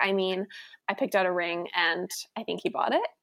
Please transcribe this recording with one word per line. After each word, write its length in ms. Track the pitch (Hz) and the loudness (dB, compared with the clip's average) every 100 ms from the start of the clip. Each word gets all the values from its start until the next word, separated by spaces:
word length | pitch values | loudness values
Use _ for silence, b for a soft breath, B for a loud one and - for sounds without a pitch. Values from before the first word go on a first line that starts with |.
I 100 | 196 | 2
mean 360 | 196 185 185 202 B B B - | 2 2 0 -4 B B B -6
I 60 | |
picked 220 | 202 185 | -2 0
out 100 | 202 | 2
a 80 | 185 | 2
ring 360 | 180 170 170 175 | 2 0 -2 -2
and 360 | - 165 170 185 - - - | 2 2 2 -2 -6 -10 -8
I 60 | |
think 180 | 220 180 | -6 -4
he 60 | - | -2
bought 240 | - - | 0 2
it. 160 | 302 466 - | 2 0 -6